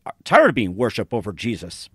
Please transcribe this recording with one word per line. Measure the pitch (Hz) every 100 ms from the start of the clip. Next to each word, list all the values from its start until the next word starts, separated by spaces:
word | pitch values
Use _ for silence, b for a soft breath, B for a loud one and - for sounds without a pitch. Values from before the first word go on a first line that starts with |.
| - -
tired | - - 285
of | 127
being | 98 92
worshiped | 120 - 98
over | 120 101
Jesus. | 82 117 107 80 - -